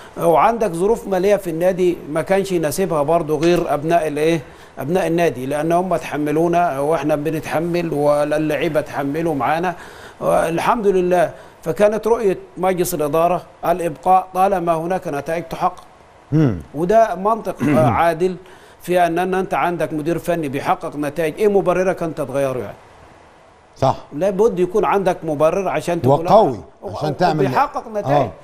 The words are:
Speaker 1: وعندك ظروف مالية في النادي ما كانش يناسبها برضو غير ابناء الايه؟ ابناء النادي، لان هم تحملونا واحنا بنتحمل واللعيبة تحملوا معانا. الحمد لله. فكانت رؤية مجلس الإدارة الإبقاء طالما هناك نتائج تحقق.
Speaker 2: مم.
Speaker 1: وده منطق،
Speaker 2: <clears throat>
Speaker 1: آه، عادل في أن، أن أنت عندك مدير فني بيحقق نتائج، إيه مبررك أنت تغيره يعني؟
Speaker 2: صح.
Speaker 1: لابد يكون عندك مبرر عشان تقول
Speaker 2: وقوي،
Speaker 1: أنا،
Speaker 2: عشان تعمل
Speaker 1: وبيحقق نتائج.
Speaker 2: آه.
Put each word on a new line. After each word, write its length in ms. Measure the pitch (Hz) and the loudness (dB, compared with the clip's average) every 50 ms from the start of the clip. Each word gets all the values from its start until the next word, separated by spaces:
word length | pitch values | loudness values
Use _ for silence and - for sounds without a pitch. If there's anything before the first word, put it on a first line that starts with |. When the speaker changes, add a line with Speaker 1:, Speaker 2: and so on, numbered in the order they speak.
| - - - | -20 -16 -8
Speaker 1:
وعندك 540 | - 160 170 160 143 160 220 233 214 226 196 | -2 2 4 4 6 6 4 4 2 0 -2
ظروف 360 | 165 165 185 208 226 190 - | -2 0 0 0 0 0 -2
مالية 280 | 196 190 185 185 208 202 | -2 -2 0 2 2 2
في 140 | 185 - 175 | 2 0 -4
النادي 480 | 160 160 175 185 190 175 180 180 - - - - | -4 0 0 0 2 2 2 2 0 0 -4 -6
ما 120 | 151 165 | -4 -4
كانش 300 | 151 - 190 196 190 190 | -2 0 0 0 0 0
يناسبها 520 | 180 165 156 147 127 - 196 170 170 147 139 | -2 -2 -2 -2 -2 -2 -2 0 0 0 2
برضو 340 | 147 170 170 160 147 156 | 2 2 0 0 0 -2
غير 360 | 139 160 175 175 170 170 - 147 | 0 2 2 2 2 2 0 -2
ابناء 340 | 143 143 160 170 170 160 | -2 0 2 2 2 2
الايه؟ 340 | 151 143 147 156 165 165 156 - - - - - - - - | 0 -2 0 2 2 2 0 -2 -8 -20 -20 -20 -18 -12 -10
ابناء 280 | 131 143 175 185 175 | -4 -2 0 0 0
النادي، 380 | 165 165 170 170 160 127 127 127 | 2 2 2 2 0 0 -2 -6
لان 260 | 135 143 147 151 165 | -4 -4 -2 0 0
هم 240 | 170 175 190 185 175 | 0 0 0 0 -2
تحملونا 840 | - - - 139 147 147 147 151 160 170 170 170 175 175 165 135 135 | -4 -4 -4 -6 -4 -2 0 0 0 2 2 2 2 2 0 0 -2
واحنا 360 | 143 151 165 147 139 151 151 | -2 0 0 0 0 0 -2
بنتحمل 800 | 147 147 160 156 151 - - 147 156 170 175 170 175 170 165 151 | 0 -2 -2 -4 -4 -4 -2 -2 -2 -2 0 -2 -2 -2 -2 -2
واللعيبة 880 | 143 147 147 147 147 147 147 151 156 156 151 151 131 160 170 147 151 | 0 2 2 2 2 2 0 0 -2 0 -2 -2 -2 -2 -2 -2 -2
تحملوا 540 | 139 - - 135 143 139 143 165 170 170 147 | -4 -4 -6 -6 -4 -4 -4 -2 -2 -2 -2
معانا. 400 | 135 117 131 156 165 175 180 170 - - - - - - - - - | -2 0 0 0 0 -2 -4 -6 -8 -12 -20 -20 -20 -20 -20 -12 -6
الحمد 680 | 151 160 170 175 170 165 165 165 - 190 233 240 196 | -2 0 2 2 2 0 -2 -2 0 0 0 2 2
لله. 440 | 202 185 185 180 180 180 180 156 - - - - - - - - | 2 2 2 2 2 2 2 2 0 -2 -8 -20 -20 -20 -12 -6
فكانت 440 | 165 160 - 208 208 214 208 - | -6 0 2 2 2 2 2 0
رؤية 300 | 214 233 226 226 190 175 - - - - | 0 0 2 2 0 -2 -2 -6 -16 -8
مجلس 360 | 165 175 190 190 170 175 - 175 | -4 -2 0 0 0 -2 -2 -2
الإدارة 480 | 147 151 147 147 160 165 175 180 160 - - - - - | -4 -2 0 2 2 2 2 0 0 -6 -10 -14 -6 -2
الإبقاء 640 | 160 175 180 165 170 143 - - 185 185 185 180 - - | -2 0 0 -2 -6 -6 -2 2 4 4 4 2 0 0
طالما 400 | 185 190 202 196 180 170 170 165 | 2 2 2 2 0 0 0 0
هناك 320 | 160 165 175 185 180 - | 0 -2 -4 -4 -4 -4
نتائج 360 | 165 143 143 139 165 165 175 - | -6 -6 -6 -4 -4 -6 -6 -6
تحقق. 400 | - - - 165 - - - - - - - - - - - - - | -8 -6 -4 -4 -4 -4 -6 -20 -20 -20 -20 -20 -20 -20 -20 -8 0
Speaker 2:
مم. 260 | 143 156 151 123 95 80 - - - | 2 2 4 2 0 -2 -8 -10 -8
Speaker 1:
وده 400 | 139 175 180 214 226 226 220 180 | -4 0 2 4 4 4 2 0
منطق، 400 | 175 196 214 233 220 151 180 - - - | -2 0 0 0 0 -2 -8 -6 -2 0
Speaker 2:
<clears throat> 140 | 147 143 | 2 4
Speaker 1:
آه، 120 | - - 127 | 4 4 4
عادل 460 | 110 135 165 170 165 160 180 185 180 - - - - - - - - - | 4 2 2 2 2 0 -2 -2 -2 -4 -14 -20 -20 -20 -20 -20 -20 -12
في 240 | - 175 180 180 175 | -6 0 2 2 2
أن، 140 | 165 165 170 | 2 2 0
أن 140 | 185 185 180 | -2 -2 -2
أنت 200 | 190 196 190 170 | -2 -2 -2 -2
عندك 400 | 135 147 175 175 160 160 - 160 | -2 0 0 -2 -2 -4 -4 -4
مدير 240 | 151 147 165 170 | -4 -4 -4 -4
فني 300 | 165 - 175 170 170 151 | -4 -2 -4 -4 -2 -4
بيحقق 480 | 139 127 135 - 151 185 180 - 156 139 | -4 -4 -4 -2 -2 -2 -2 -4 -10 -6
نتائج، 380 | 147 147 143 143 170 165 156 151 | -6 -6 -4 -4 -2 -4 -2 -2
إيه 100 | - 214 | 0 0
مبررك 560 | 208 202 196 165 180 175 180 185 185 170 - 175 | 2 2 2 2 2 2 2 0 0 -2 -2 -4
أنت 180 | 160 139 156 | -6 -6 -6
تغيره 380 | 143 123 127 139 135 131 127 123 | -6 -4 -2 -2 -2 -2 -2 -4
يعني؟ 160 | 104 95 - - - - - - - - - - - - - _ _ - _ _ _ _ _ | -8 -10 -12 -16 -20 -20 -20 -20 -20 -20 -20 -20 -20 -20 -20 _ _ -20 _ _ _ _ _
Speaker 2:
صح. 180 | - 131 131 - - - - 143 | 0 0 0 0 -2 -6 -12 -6
Speaker 1:
لابد 460 | 147 180 208 190 180 220 233 190 170 | -2 -2 0 2 2 2 2 2 2
يكون 260 | 180 175 220 208 185 | -2 0 0 0 2
عندك 320 | 143 180 202 180 185 175 - 160 | 2 2 2 2 0 -2 -2 -4
مبرر 460 | 160 147 139 156 160 175 196 190 185 | -6 -2 2 2 2 2 0 -2 -2
عشان 320 | 170 156 - 175 175 165 | -4 -4 -2 -2 -4 0
تقول 240 | - 127 139 - - | 2 2 2 2 4
Speaker 2:
وقوي، 340 | - 190 226 202 147 117 95 - - - - - | 6 6 6 6 4 0 -4 -10 -16 -20 -16 -14
Speaker 1:
أنا، 140 | 101 - | -12 -8
Speaker 2:
عشان 200 | - 151 151 139 | -6 -4 -4 -2
تعمل 280 | - 180 170 156 151 143 | 0 2 2 2 2 2
Speaker 1:
وبيحقق 420 | 131 131 233 277 269 - 262 - | 2 2 0 0 0 -2 -8 -10
نتائج. 200 | 233 214 208 196 127 143 | -8 -8 -4 -2 2 2
Speaker 2:
آه. 160 | 143 127 92 - - | 2 2 0 -4 -14